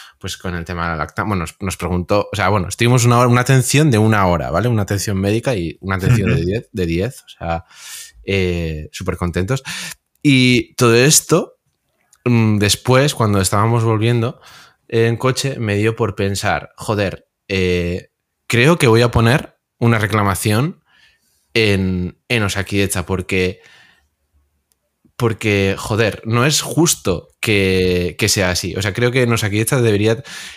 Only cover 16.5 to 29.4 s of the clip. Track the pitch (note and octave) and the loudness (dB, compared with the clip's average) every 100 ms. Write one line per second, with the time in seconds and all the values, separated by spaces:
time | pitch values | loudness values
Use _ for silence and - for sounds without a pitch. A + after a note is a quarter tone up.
16.5 | D#2+ - - - G#2 F#2+ D#2+ _ _ - | -2 -4 -12 -4 -2 -2 -6 _ _ -6
17.5 | F#2+ F#2 F2 F2 F2 - _ _ _ - | -2 0 0 -2 -6 -10 _ _ _ -2
18.5 | A#2 C3+ E3+ C3 A2+ A#2+ A#2+ A#2 C#3 - | 2 4 4 4 4 4 2 2 2 -2
19.5 | _ _ - A#2 A2+ G#2 G#2+ G2+ F#2 A2 | _ _ -2 0 2 0 0 0 0 0
20.5 | G#2+ D3+ - _ _ _ _ _ _ _ | 0 -2 -6 _ _ _ _ _ _ _
21.5 | A#2 G#2+ G2 F#2 F2+ F2+ - - A#2+ G2+ | 0 2 2 0 -2 -6 -8 -4 -2 -2
22.5 | G2 F2+ G2+ F#2+ F#2+ D#2+ F#2 F2+ F#2+ F2+ | -4 -4 -2 -2 -2 -4 -6 -4 -2 -2
23.5 | F#2 _ - _ _ _ _ _ _ _ | -4 _ -20 _ _ _ _ _ _ _
24.5 | _ _ _ _ _ _ - A#2 G#2 A2 | _ _ _ _ _ _ -4 -2 -2 -2
25.5 | G2+ G2 G2 - G#2+ A2 - A2+ A#2 C3+ | 0 0 -2 -4 -2 -2 -2 -4 0 0
26.5 | D3 - - E3 - - D#2+ - _ - | 0 -2 0 0 0 -2 -4 -6 _ 0
27.5 | G2+ F#2+ F#2 F#2 F2+ F2+ - G#2+ - F#2 | 2 2 2 0 0 -2 -2 -2 0 0
28.5 | F2 F2+ E2+ G#2 F#2+ B2 C3 A#2+ A2+ | -2 -4 -4 -4 -2 -2 0 0 0